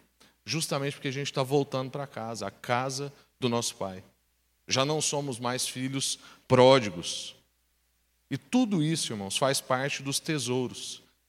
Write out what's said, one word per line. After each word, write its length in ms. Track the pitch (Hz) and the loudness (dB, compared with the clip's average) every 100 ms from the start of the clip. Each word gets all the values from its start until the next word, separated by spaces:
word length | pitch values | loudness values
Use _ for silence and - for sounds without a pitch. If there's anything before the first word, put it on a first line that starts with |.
| _ _ - _ | _ _ -20 _
justamente 520 | - 143 156 151 139 - | -8 -6 -2 -2 -2 -4
porque 140 | 143 | -6
a 40 | |
gente 180 | 131 143 | -6 -4
tá 120 | - | -2
voltando 480 | 131 143 139 135 131 | 2 2 0 -2 -6
pra 160 | 147 139 | -8 -10
casa, 400 | - 113 113 101 | -10 -8 -6 -8
a 40 | |
casa 640 | - - 123 131 131 143 139 _ - | -8 -2 0 0 -4 -10 -14 _ -4
do 80 | 127 | -2
nosso 280 | 117 117 - | 0 -2 -6
Pai. 280 | 98 92 - _ _ _ _ _ - | -8 -10 -18 _ _ _ _ _ -4
Já 160 | 123 | 0
não 160 | 135 156 | 2 0
somos 400 | 147 147 143 117 | -2 -2 -4 -4
mais 280 | 120 127 - | -4 -2 -4
filhos 500 | 127 131 135 - - - - - | -6 -6 -4 -4 -6 -12 -14 4
pródigos. 880 | 123 127 135 104 87 82 - - - _ _ _ _ _ _ _ _ - | 8 10 10 6 -4 -8 -8 -10 -16 _ _ _ _ _ _ _ _ -10
E 80 | 135 | -10
tudo 460 | - 247 254 196 | 0 2 2 2
isso, 300 | 151 160 - | 2 0 -2
irmãos, 240 | 113 98 - | -6 -4 0
faz 240 | 135 135 | 2 0
parte 420 | - 127 139 - | 0 -2 -2 -6
dos 160 | 139 139 | -4 -4
tesouros 840 | - 156 120 127 120 - - - - _ | -2 -4 -2 -2 -4 -8 -12 -14 -18 _